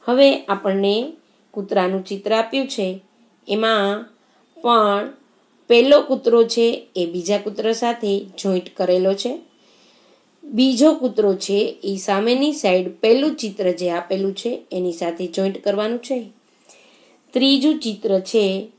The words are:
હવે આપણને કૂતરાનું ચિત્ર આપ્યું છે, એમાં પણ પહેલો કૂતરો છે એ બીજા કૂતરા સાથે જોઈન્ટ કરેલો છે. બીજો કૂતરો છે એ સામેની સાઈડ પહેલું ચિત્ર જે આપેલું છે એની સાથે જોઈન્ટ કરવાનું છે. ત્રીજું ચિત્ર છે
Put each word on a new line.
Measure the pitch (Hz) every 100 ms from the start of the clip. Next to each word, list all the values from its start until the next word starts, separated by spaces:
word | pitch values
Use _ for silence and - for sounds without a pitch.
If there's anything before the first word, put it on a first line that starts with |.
| -
હવે | 254 277 277
આપણને | - 196 202 196 196 214 269 320 _ _ _
કૂતરાનું | - 190 214 180 190
ચિત્ર | 185 196 208
આપ્યું | 220 226 269 269
છે, | - 185 190 _ _ _ _ -
એમાં | 208 220 220 196 208 226 _ _ _ _ -
પણ | 254 233 208 202 233 - _ _ _ _ _
પહેલો | 240 262 294
કૂતરો | - 262 233 233
છે | 226 233 233 262 - 190
એ | 170
બીજા | 175 170 202
કૂતરા | 208 202 220
સાથે | 226 240 233 208 196 202 -
જોઈન્ટ | 196 185 180 -
કરેલો | 180 180 185
છે. | 196 240 302 - _ _ _ _ _ _ _ _ _
બીજો | - 214 262 240 302
કૂતરો | 311 254 208 208
છે | 190 - 202 220 -
એ | 202 196
સામેની | - 196 220 254 294
સાઈડ | 294 202 185 185 -
પહેલું | 220 247 302
ચિત્ર | - 220 196 185
જે | 175 180
આપેલું | 170 170 196 196
છે | 190 233 233 -
એની | 185 180
સાથે | 170 170 170 180
જોઈન્ટ | 180 190 196
કરવાનું | 202 202 214 240
છે. | - 254 208 _ _ _ _ - _ _ _ _ _
ત્રીજું | 240 269 269 285 311
ચિત્ર | 226 202 220 190
છે | 190 226 202 190 214